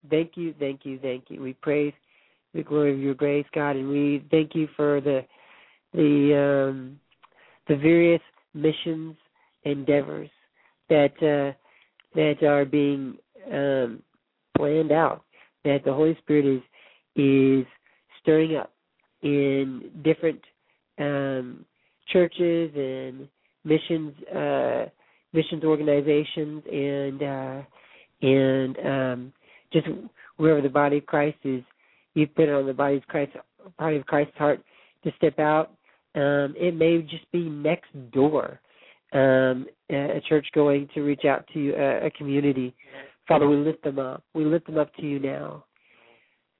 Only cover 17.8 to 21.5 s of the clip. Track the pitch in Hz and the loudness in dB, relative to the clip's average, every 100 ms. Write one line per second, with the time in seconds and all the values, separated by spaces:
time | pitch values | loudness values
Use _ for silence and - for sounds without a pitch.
17.8 | _ _ _ - - 156 160 156 107 _ | _ _ _ -6 2 2 2 -2 -6 _
18.8 | _ _ _ _ 143 143 139 139 135 127 | _ _ _ _ -2 0 0 0 -4 -8
19.8 | - 160 151 160 165 - _ _ _ _ | -14 -4 0 0 0 -4 _ _ _ _
20.8 | _ - 143 143 139 131 127 | _ -8 -4 -2 -4 -6 -8